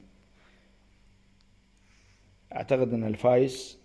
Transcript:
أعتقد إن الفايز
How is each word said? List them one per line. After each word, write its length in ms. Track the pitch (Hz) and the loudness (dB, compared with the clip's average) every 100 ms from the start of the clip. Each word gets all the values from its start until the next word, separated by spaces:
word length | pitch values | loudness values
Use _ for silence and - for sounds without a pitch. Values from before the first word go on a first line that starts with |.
| - _ _ _ _ _ _ _ _ _ _ _ _ _ _ _ _ _ _ _ _ _ _ _ - | -20 _ _ _ _ _ _ _ _ _ _ _ _ _ _ _ _ _ _ _ _ _ _ _ -14
أعتقد 400 | 127 113 131 117 | -8 -2 0 0
إن 120 | 117 | -2
الفايز 760 | 110 110 123 123 135 - - - | -4 0 4 4 2 -2 -14 -20